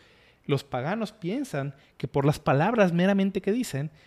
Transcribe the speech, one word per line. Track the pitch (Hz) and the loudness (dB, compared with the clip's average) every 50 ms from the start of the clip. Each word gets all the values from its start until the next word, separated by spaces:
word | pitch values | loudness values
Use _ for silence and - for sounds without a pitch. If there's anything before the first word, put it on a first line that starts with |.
| _ _ _ _ _ _ _ _ _ | _ _ _ _ _ _ _ _ _
los | - 143 135 - | -2 -2 -2 -2
paganos | - - 123 123 160 208 226 220 - - | -4 -6 -6 -4 -4 -4 -4 -6 -8 -10
piensan | - - 170 214 285 277 - - 143 135 143 - - - _ _ | -8 -8 -6 -6 -6 -6 -6 -6 -6 -6 -6 -10 -14 -20 _ _
que | - - - | -12 -8 -4
por | - 143 135 | 0 2 2
las | 151 147 | 2 2
palabras | - - 165 135 139 165 214 247 226 196 175 | 2 0 2 2 2 2 2 4 4 4 4
meramente | 170 170 180 196 202 196 196 196 190 196 | 4 2 2 2 2 2 2 0 -2 -2
que | - 196 214 | -2 -2 -2
dicen, | 254 240 - - 135 147 156 - - - | -2 -2 -4 -6 -6 -6 -8 -10 -14 -20